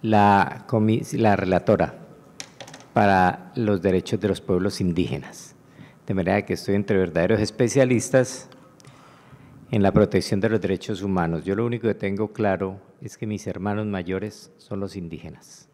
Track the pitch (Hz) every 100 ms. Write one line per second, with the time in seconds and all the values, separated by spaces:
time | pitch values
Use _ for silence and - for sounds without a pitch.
0 | 113 107 101 101 92 - - 113 107 113
1 | - - 113 98 92 90 - 98 78 -
2 | - - - - - - - - - -
3 | 104 95 92 - - - 110 98 95 92
4 | - 104 101 95 - 90 95 - 92 85
5 | 90 71 - - - - - - - -
6 | - 95 90 101 - 85 - 98 101 98
7 | 92 82 90 110 104 - 120 135 127 120
8 | - 131 127 - - - - _ - -
9 | - - - - - - - 113 98 104
10 | 101 95 - 101 107 110 90 95 - 101
11 | 101 92 82 82 82 98 117 117 110 98
12 | 101 98 107 - 107 92 95 98 - _
13 | 117 - 110 104 - 87 98 104 107 98
14 | 87 95 104 - - _ - 98 95 95
15 | 85 80 82 76 - - _